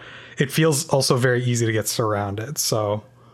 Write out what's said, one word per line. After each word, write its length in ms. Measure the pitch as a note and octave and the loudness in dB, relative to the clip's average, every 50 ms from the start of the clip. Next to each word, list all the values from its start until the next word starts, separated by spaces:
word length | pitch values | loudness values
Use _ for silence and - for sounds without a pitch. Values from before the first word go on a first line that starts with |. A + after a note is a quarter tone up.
| - - - - - - - | -14 -20 -20 -20 -20 -8 -2
It 140 | - C#3+ C3 | -2 -2 0
feels 360 | - D#3+ D#3+ D#3+ D3 C3 - - | 2 2 2 2 2 0 0 0
also 260 | - C#3 - - D3 | 0 2 2 2 2
very 260 | B2 B2+ B2+ B2 B2 B2 | 2 4 2 2 2 2
easy 220 | B2 A#2+ A#2 A#2 | 0 0 2 2
to 60 | A2+ | 0
get 160 | A2 G#2+ G#2 | 0 0 -2
surrounded, 680 | - - - A#2 G#2+ G#2+ G2+ G2+ G2+ G2+ G#2+ G#2+ C3+ D#3 | -2 -2 -2 0 0 0 0 -2 -2 -4 -6 -8 -8 -6
so 460 | - - - C3 A2 G#2+ G2+ G#2 G#2 - - - - - - | -4 -2 -2 0 0 0 0 -2 -2 -6 -10 -20 -20 -20 -20